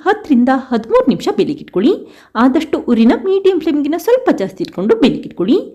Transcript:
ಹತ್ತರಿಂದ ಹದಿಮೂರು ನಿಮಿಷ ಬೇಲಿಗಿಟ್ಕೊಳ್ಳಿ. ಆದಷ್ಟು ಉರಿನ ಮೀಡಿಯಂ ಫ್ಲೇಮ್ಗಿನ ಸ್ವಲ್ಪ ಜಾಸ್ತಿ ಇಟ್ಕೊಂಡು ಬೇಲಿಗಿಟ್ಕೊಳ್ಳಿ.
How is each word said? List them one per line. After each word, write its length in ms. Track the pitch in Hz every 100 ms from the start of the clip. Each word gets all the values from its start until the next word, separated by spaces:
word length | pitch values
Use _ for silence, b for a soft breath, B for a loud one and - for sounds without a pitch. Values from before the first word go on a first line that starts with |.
| 349
ಹತ್ತರಿಂದ 460 | 415 - 247 247 262 254
ಹದಿಮೂರು 360 | 240 220 480 508
ನಿಮಿಷ 160 | 185 - 302
ಬೇಲಿಗಿಟ್ಕೊಳ್ಳಿ. 560 | 170 147 - 175 226 427 B B B 214
ಆದಷ್ಟು 340 | 254 302 311 320 -
ಉರಿನ 220 | 233 226 302 247
ಮೀಡಿಯಂ 320 | 392 381 370
ಫ್ಲೇಮ್ಗಿನ 360 | 330 302 285 330 381
ಸ್ವಲ್ಪ 220 | 508 523 -
ಜಾಸ್ತಿ 200 | 190 - 165
ಇಟ್ಕೊಂಡು 300 | - 202 226
ಬೇಲಿಗಿಟ್ಕೊಳ್ಳಿ. 540 | 240 - - - 180 339 -